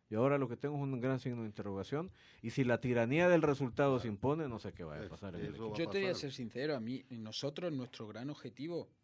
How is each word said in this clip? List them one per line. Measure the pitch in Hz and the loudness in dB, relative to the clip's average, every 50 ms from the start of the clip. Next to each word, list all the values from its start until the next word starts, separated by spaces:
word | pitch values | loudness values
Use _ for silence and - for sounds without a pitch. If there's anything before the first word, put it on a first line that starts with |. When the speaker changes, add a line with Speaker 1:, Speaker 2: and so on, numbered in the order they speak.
| _ - | _ -4
Speaker 1:
Y | 107 | 2
ahora | 110 127 139 143 | 4 4 4 4
lo | 139 135 | 4 2
que | 117 120 | -2 -4
tengo | - - 143 147 | -4 -4 -4 -2
es | 143 | -2
un | 139 135 135 120 | -2 -2 -2 0
gran | 120 131 135 123 | 0 0 0 0
signo | - 131 120 117 | -2 -4 -4 -4
de | 113 | -6
interrogación, | 107 101 - 92 101 98 98 95 - 135 151 180 190 - - - - - - | -8 -8 -6 -6 -4 -4 -4 -4 -2 -2 -4 -4 -6 -12 -20 -20 -20 -16 -8
y | - 117 | -8 -4
si | - 143 131 | 0 2 4
la | 120 117 113 | 4 4 4
tiranía | - 123 120 117 117 117 139 165 175 | 4 2 4 4 4 4 4 6 8
del | 180 175 165 | 8 8 8
resultado | 156 151 139 135 139 120 - - 143 139 131 120 | 8 6 4 4 0 -2 2 4 4 4 4 4
se | 110 | 2
impone, | 117 104 98 123 131 151 165 156 | -2 -4 0 0 0 2 0 -2
no | 131 117 | -4 -6
sé | 104 - 98 - | -6 -8 -10 -10
qué | - 85 | -8 -10
vaya | 78 73 78 | -8 -8 -8
a | 107 | -8
Speaker 2:
Es-, | 87 | -10
Speaker 1:
pasar | 82 - 101 95 85 | -10 -10 -10 -8 -6
en | 85 | -6
el | 101 | -6
Speaker 2:
eso | 104 101 | -6 -6
Speaker 1:
equipo. | 104 113 107 | -6 -6 -4
Speaker 2:
va | 107 | -2
a | 151 | -2
Speaker 3:
Yo | 170 202 | -2 -2
te | 196 196 | 0 0
voy | 196 | 0
a | 185 | 0
Speaker 2:
pasar. | 170 - | 0 -2
Speaker 3:
ser | - 139 135 | -4 -6 -6
sincero, | - 120 107 - 123 139 156 147 | -6 -8 -6 -4 -4 -2 -2 -2
a | 123 | -2
mí, | 110 117 131 127 - - | -2 -4 -6 -8 -8 -10
nosotros, | 127 113 107 110 110 - 139 143 151 - 180 170 151 | -10 -10 -10 -8 -6 -4 -4 -4 -4 -2 -4 -4 -2
nuestro | 131 123 117 - - 117 | -4 -6 -8 -10 -12 -12
gran | 104 104 110 127 147 | -10 -10 -8 -8 -8
objetivo, | 143 - - 123 - - 143 170 175 156 98 - _ _ | -10 -10 -12 -14 -10 -10 -8 -6 -6 -6 -8 -8 _ _